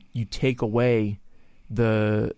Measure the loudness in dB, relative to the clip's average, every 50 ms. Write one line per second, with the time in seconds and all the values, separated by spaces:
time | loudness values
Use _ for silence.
0 | -8 -10 -8 -8 -6 -6 -4 -2 -2 -2 0 0 -2 -2 0 2 2 2 2 2
1 | 0 -2 -4 -6 -12 -18 -20 -20 -20 -20 -20 -20 -16 -6 -2 0 2 2 2 2
2 | 2 2 2 0 0 -2 -4